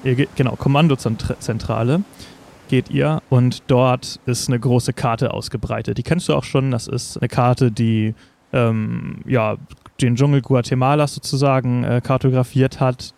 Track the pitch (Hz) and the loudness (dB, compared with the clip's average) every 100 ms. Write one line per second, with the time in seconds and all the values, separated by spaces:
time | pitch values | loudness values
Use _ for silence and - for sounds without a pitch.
0 | 131 123 143 - 127 - - 143 160 135 | 0 0 0 0 -2 0 0 4 4 2
1 | 120 110 - - - 113 - 110 117 160 | -2 -4 -6 -8 -6 -6 -4 -2 0 0
2 | 202 - - - - - - 131 - 139 | -2 -12 -20 -20 -20 -20 -2 -2 0 -2
3 | 139 156 _ 127 123 - - 127 127 127 | 0 -2 _ 2 2 0 0 2 4 0
4 | - - - 120 - 123 123 123 - - | -4 -10 -6 -4 -2 -2 2 0 0 -4
5 | 127 113 123 - - 113 - 110 110 113 | -2 -2 -2 -4 -8 -8 -6 -6 -4 -6
6 | 120 160 - 147 - 139 135 123 - 120 | -2 -2 0 -2 0 0 0 -2 -4 -8
7 | - - - - 123 123 127 107 113 110 | -8 -6 -4 2 2 4 2 2 0 2
8 | 107 110 - _ _ 135 117 113 110 120 | 0 -4 -14 _ _ 0 0 0 -2 -6
9 | - - - 127 107 107 - - - _ | -8 -12 -2 0 0 -4 -10 -20 -20 _
10 | 127 120 143 139 117 131 117 127 131 151 | 0 4 4 2 2 0 2 0 2 2
11 | 143 - - 135 139 131 123 123 - 120 | 0 -4 -6 0 2 2 2 0 0 -2
12 | - 131 135 127 123 135 131 - 131 127 | 0 0 2 2 0 2 0 2 -2 -2
13 | - | -12